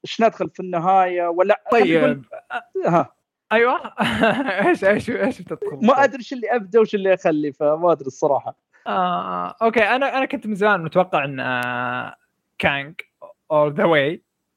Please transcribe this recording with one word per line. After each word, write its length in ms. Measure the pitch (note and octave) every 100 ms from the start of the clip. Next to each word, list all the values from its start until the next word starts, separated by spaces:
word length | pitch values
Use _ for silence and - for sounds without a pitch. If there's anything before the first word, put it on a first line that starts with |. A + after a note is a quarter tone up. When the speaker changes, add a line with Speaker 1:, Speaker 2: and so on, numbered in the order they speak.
Speaker 1:
إيش 160 | - -
ندخل 300 | A3 - F3+
في 100 | -
النهاية 680 | F#3 F3 F3 F#3+ F#3 F3+ F3
ولا 380 | E3+ F#3+ G#3 -
Speaker 2:
طيب. 120 | A#3
Speaker 1:
خلينا 220 | - D#3+ D3
نقول، 180 | C#3+ B2+ - - - - F#4+ D#4+
ها. 300 | E3+ C#3 _ _ _ -
Speaker 2:
أيوة. 400 | A3 A#3+ C#4 B3+ - A#3 A3 A3+
<laughs> 420 | A3+ C4+ F#3+ D#4
إيش، 160 | F4
إيش، 260 | G3 G#3 -
إيش 320 | B3 G3 -
بتدخل؟ 360 | F3+ D#3 G3+ C#3
Speaker 1:
ما 220 | A3 C4+
أدري 140 | C#4 C4
إيش 140 | A3+
اللي 240 | C4 A3 A#3+
أبدأ 220 | F#3+ A3
وإيش 160 | A3
اللي 200 | G#3+ F#3+
أخلي، 380 | F#3 F#3 D3+ D3+
فما 400 | C3+ D3 D#3 F3
أدري 140 | D3+ C3+
الصراحة. 500 | - D3+ C3 A#2+ - _ _ -
Speaker 2:
آه، 680 | G3+ F3+ F3 F#3 F3+ F3+ -
أوكي. 200 | A3+ A3+
أنا، 360 | G#3 B3 C4+ B3
أنا 60 |
كنت 220 | C4+ C4+ G#3+
من 80 |
زمان 280 | G3+ G#3 G3
متوقع 420 | D#3+ F3+ F#3 E3
إن، 160 | C#3+ C3+
آه، 760 | B2+ B2+ B2 B2 B2 B2 A#2+ - _ _ _ -
كانج 360 | F3 C#3 C#3 E3+ - _
all 480 | - - - D3+ D3+
the 140 | D3 E3+
way. 320 | D#3 C#3 F#3 _ _ _